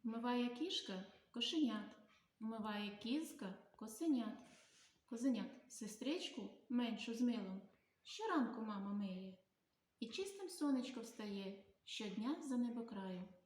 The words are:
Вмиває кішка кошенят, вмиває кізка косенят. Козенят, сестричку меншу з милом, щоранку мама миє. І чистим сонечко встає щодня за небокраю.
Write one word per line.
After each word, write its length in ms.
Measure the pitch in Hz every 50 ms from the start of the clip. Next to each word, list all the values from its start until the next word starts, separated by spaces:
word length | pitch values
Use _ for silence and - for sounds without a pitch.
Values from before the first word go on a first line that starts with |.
| -
Вмиває 460 | 226 220 233 233 240 247 247 240 240
кішка 540 | 240 - 302 370 381 - - - 190 185 190 - - - _ _
кошенят, 540 | - 240 233 - - - 302 233 214 214 202 - - - - - - - _ _ _ _
вмиває 500 | 220 220 226 220 208 214 208 208 208 202
кізка 640 | 202 208 - 226 254 311 320 - - - 214 190 190 - - - -
косенят. 640 | - 220 220 - - 330 330 285 247 226 214 - - - - - - - - - - - - _ _ _
Козенят, 400 | _ 240 226 240 277 240 208 190 - - - -
сестричку 760 | - - - 226 208 - - - 254 320 359 - - - - 196 196 - - - _
меншу 440 | 247 240 240 226 214 202 - - 226
з 80 | 220
милом, 400 | 247 240 233 208 196 190 190 190 - - - _ _ _ _ _ _
щоранку 580 | - - - 427 440 370 311 247 208 - 240
мама 320 | 220 214 208 196 196 202 202
миє. 440 | 208 202 190 185 185 190 190 185 - _ _ _ _ _ _ _ _ _ _ _ _
І 60 | 233
чистим 440 | 220 - - 392 392 392 392 392 339
сонечко 500 | - - 302 285 269 254 240 - - 233
встає 640 | 226 - - - 214 208 202 196 196 190 202 196 - - - _ _
щодня 500 | - - - 220 202 185 196 214 254 311 349
за 160 | 330 277 254
небокраю. 680 | 247 240 240 233 240 226 233 208 196 190 190 185 180 190 - - - _